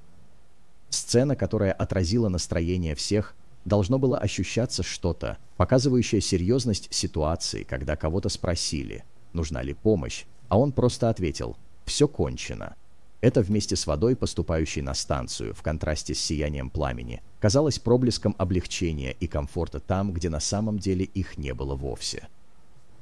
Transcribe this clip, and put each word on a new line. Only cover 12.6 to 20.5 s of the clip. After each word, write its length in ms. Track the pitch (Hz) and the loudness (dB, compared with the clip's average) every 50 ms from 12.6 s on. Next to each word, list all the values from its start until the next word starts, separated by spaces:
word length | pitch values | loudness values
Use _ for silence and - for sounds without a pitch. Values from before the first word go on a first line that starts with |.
| 50 - - - - - - - - - - - | -8 -10 -12 -14 -16 -16 -16 -16 -16 -16 -2 2
Это 200 | - 127 - 135 | 4 6 6 6
вместе 340 | 95 90 107 104 - - - | 4 4 2 0 2 0 0
с 120 | - - | 0 0
водой, 280 | - 76 76 95 120 127 | 0 2 4 4 4 4
поступающей 640 | - - - - - 82 - 82 80 80 - - 80 | 2 0 -2 -2 -2 0 0 2 0 0 0 -2 -4
на 120 | 69 67 65 | -4 -2 -2
станцию, 600 | - - - 76 65 62 - - - 55 53 - | -2 -2 -2 -2 -2 -2 -4 -6 -6 -6 -8 -8
в 80 | - | -6
контрасте 520 | - 76 76 - - 85 78 - - - - | -4 -4 -2 -2 0 -2 -2 -2 -2 -4 -4
с 60 | - | -2
сиянием 500 | - - 82 73 76 76 73 69 65 64 | -2 -2 0 0 0 -2 -2 -4 -6 -4
пламени, 520 | - 78 73 65 62 60 60 60 58 - - - - - | -2 -2 -2 -2 -2 -4 -6 -8 -10 -10 -12 -14 -2 2
казалось 400 | - 104 98 139 156 147 - - | 4 6 6 6 6 4 2 2
проблеском 560 | - 110 120 123 127 120 - - - 107 - | 4 6 6 6 6 4 2 2 0 0 0
облегчения 800 | - 95 85 92 90 - - - - 90 85 80 71 67 65 65 - | 0 0 2 2 0 0 -2 -2 -2 0 0 0 -2 -4 -4 -4 -4
и 80 | 90 | -4
комфорта 520 | 80 - 76 71 - - 87 80 73 - 71 | -2 -2 -2 -2 -2 -2 -4 -4 -4 -4 -6
там, 320 | - - 95 95 98 101 | -2 0 0 0 0 0
где 180 | 87 82 87 87 | 0 -2 -2 -2
на 120 | 76 73 | 0 -2
самом 380 | - - | -2 0